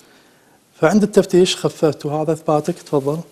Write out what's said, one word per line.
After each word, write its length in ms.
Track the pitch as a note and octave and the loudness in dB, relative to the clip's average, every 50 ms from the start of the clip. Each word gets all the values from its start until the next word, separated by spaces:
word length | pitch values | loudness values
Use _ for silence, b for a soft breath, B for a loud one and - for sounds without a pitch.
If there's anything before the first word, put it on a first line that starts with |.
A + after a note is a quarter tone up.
| b b b b b b b b b b b b b b _ - | b b b b b b b b b b b b b b _ -2
فعند 220 | E3 D#3 F#3+ G#3+ G3+ | 0 2 2 2 0
التفتيش 540 | G#3 - G3+ F3+ - - F3 F#3 F3+ - | 2 2 2 2 4 4 2 2 2 0
خفيت، 500 | - - D3+ - - - D#3 C#3 - - | -2 -4 -6 -4 -2 -2 -2 -2 -2 -6
"وهذا 260 | D3 C#3+ D#3 D#3 D#3+ D#3+ | -6 -6 -4 -4 -4 -4
إثباتك، 420 | D#3+ - - D3+ D3+ D3+ F3+ E3+ | -4 -2 0 0 0 0 -2 -6
تفضل." 460 | - - - D#3 C#3+ C3+ C#3+ D3+ E3+ E3 - | -8 -6 -6 -4 -4 -2 -2 -4 -6 -8 -14